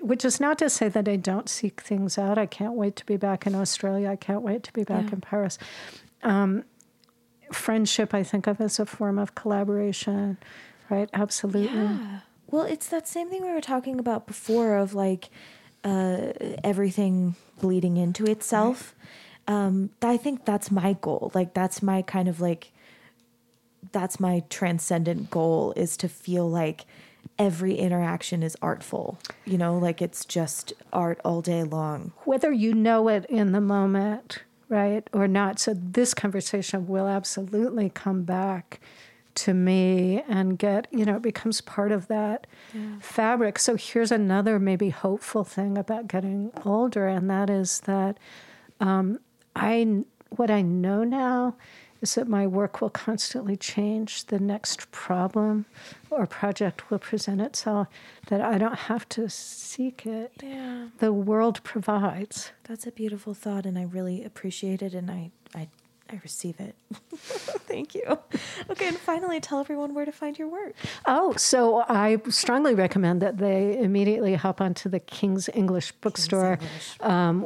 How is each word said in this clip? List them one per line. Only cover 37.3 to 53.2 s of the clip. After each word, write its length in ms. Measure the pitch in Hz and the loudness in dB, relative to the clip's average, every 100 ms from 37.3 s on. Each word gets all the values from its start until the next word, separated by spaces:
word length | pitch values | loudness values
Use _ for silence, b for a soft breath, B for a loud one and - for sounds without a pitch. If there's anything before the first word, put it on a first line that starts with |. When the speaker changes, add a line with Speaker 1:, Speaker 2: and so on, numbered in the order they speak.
| - 190 208 240 220 196 | -6 -2 0 0 0 -2
Speaker 1:
come 340 | - 202 190 | -2 -2 0
back 560 | 175 185 196 185 - - B B B B B - | 0 0 0 -2 -8 -18 B B B B B -4
to 180 | - | 2
me 680 | 185 185 185 185 185 185 202 294 | 4 6 6 6 4 4 2 0
and 280 | 196 190 180 | 0 2 2
get, 300 | 208 202 240 | 2 0 0
you 120 | 247 214 | 0 2
know, 120 | 208 | 2
it 40 | |
becomes 380 | 233 - 226 214 | -2 -2 -2 -4
part 300 | - - 202 | -4 -2 0
of 160 | 208 185 | 0 0
that 400 | 214 208 226 - B B | -2 0 -4 -8 B B
Speaker 2:
Yeah. 220 | 220 214 208 | -12 -10 -12
Speaker 1:
fabric. 600 | - - 220 240 214 - | -6 0 2 4 2 2
So 160 | - 226 | 0 0
here's 360 | - 233 226 | 0 0 2
another 480 | 233 196 190 208 214 | 4 4 4 4 4
maybe 300 | 196 185 202 | 4 2 2
hopeful 540 | 143 190 202 - 220 | 0 0 -2 -2 -2
thing 340 | 190 - 202 196 | -2 -2 -2 -2
about 300 | 190 220 226 | -2 -4 -2
getting 440 | 185 190 202 208 - | -4 -2 -2 -4 -4
older, 420 | 202 208 247 220 190 | 0 2 2 2 0
and 220 | 185 190 | 2 2
that 200 | 190 202 | 2 2
is 320 | 196 185 - | 2 0 -2
that, 360 | - 196 190 208 B B B B B _ | 0 0 0 -4 B B B B B _
um, 400 | 190 190 190 233 - _ _ - | 2 2 2 -2 -10 _ _ -2
I, 480 | 208 233 226 202 - _ - | 2 2 2 2 -2 _ -12
what 200 | 208 233 | -2 2
I 120 | 208 | 4
know 420 | 175 180 180 202 | 2 2 2 2
now 520 | 233 269 254 247 247 240 B B B B | 0 0 0 2 0 -4 B B B B
is 140 | 208 - | -2 -2
that 120 | 240 | 2
my 180 | 202 196 | 2 2
work 340 | 185 202 - | 2 0 -2
will 80 | 214 | -4
constantly 640 | - - 220 | -4 -4 -2